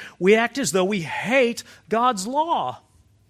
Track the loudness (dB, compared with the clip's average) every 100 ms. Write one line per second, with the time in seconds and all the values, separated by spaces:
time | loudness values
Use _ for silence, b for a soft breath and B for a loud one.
0 | B B 4 4 2 -2 -2 0 0 -2
1 | -6 -6 0 2 2 -2 B B -4 0
2 | 0 0 -4 -2 -2 -2 -4 -8 _ _
3 | _ _